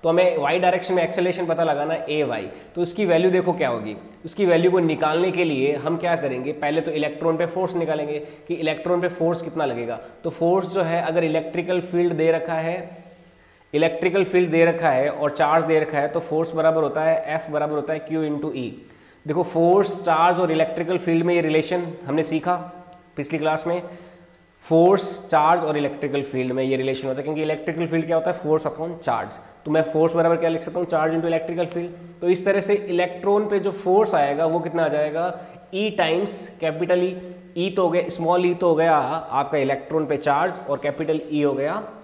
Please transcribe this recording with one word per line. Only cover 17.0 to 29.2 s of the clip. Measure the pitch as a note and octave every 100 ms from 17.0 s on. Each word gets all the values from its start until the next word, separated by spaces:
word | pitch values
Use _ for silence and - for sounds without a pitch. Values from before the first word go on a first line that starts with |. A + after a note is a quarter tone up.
है, | D#3+ D#3+ -
एफ | D#3+ D#3+
बराबर | D3 D3+ D3+
होता | D3
है | D#3
क्यू | - D#3+ D#3
into | D3 D3+ C#3
ई। | A#2+ - - - - _ D3+
देखो, | D#3 F3
फोर्स, | D#3+ E3 F#3+ G3 - -
चार्ज | D#3+ F3+ F3+
और | F3+
इलेक्ट्रिकल | D#3+ D#3+ - E3+ F#3
फील्ड | - E3 E3+
में | F3
ये |
रिलेशन | D#3+ D#3 D#3 F3+ E3+ - C3+
हमने | D3
सीखा | D#3 D#3+ E3 F3+ E3+ - - - _ -
पिछली | C#3+ D#3+
क्लास | D#3 D#3 E3+
में। | F3 F3 - - - - _ _ _
फोर्स, | - D#3+ F3 G3 - - -
चार्ज | D#3 D3+ F3
और | D#3+ D3
इलेक्ट्रिकल | C#3+ C#3+ D3 C#3+
फील्ड | C#3 C3 B2+
में | B2+
ये | C3 C3
रिलेशन | C3 C3 C3+
होता | C3
है, |
क्योंकि | C#3+ D#3
इलेक्ट्रिकल | D#3 D#3 - D#3 E3
फील्ड | E3 D#3+
क्या | E3
होता | D#3+
है, | F3
force | D3+ D#3 D#3
upon | - E3 E3+
charge। | - A2+